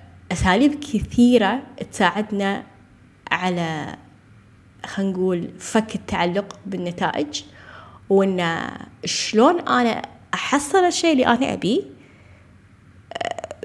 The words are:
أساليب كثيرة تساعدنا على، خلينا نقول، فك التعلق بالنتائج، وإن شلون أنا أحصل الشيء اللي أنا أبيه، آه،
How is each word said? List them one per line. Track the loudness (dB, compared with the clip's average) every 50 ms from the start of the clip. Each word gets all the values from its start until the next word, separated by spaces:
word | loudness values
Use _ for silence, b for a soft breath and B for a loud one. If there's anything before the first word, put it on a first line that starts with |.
| -20 -20 -20 -20 -8 -8
أساليب | -4 0 2 4 4 6 4 4 2
كثيرة | 0 -8 -4 -4 -4 -4 -2 4 4 6 6 6 6 4 4 0 -2 -6 -10 -14 -14 -14 -12
تساعدنا | -4 0 0 2 2 0 -4 -4 -4 -2 -2 -2 -2 -4 -8 -14 -20 -20 -20 _ -20 _ -20 -20 _ _ _ -4
على، | -4 -2 0 -2 -2 -2 -4 -4 -6 -6 -8 -10 -12 -16 -20 -20 -20 _ _ _ -20 -20 -20 -20 -20 -20 -20 -20 _ -18 -16
خلينا | -10 -6 -4 -4 -2
نقول، | -2 0 0 0 0 0 -4 -8 -12 -14
فك | -14 -2 0 0 -2 0 -8
التعلق | -10 -8 -6 -2 -2 0 0 0 -2 -4 -6 -12 -16 -12
بالنتائج، | -10 -8 -6 -6 -6 -4 -4 -4 -2 -2 -2 -6 -4 -6 -12 -12 B B B B B B B B B B B B 2
وإن | 2 2 4 2 0 0 -2 -2 -2 -4 -6 -8 -10 -12 -16 -18 -16 -12 -8
شلون | -6 -6 -6 -6 0 4 6 6 6 6 2
أنا | 0 0 2 2 2 2 0 -2 -6 -10 -16 -20 -10 -8 -8
أحصل | -6 -2 0 0 0 0 2 4 4
الشيء | 4 4 2 2 2 4
اللي | 4 4 4
أنا | 4 2 2 0 -2
أبيه، | -2 -2 0 0 0 0 -2 -6 -14 b b b b b b b b b b b b -20 _ _ -20 _ -20 -20 -20 -20 -20 -14
آه، | -10 -8 -6 -6 -6 -8 -10 -12 -12 -10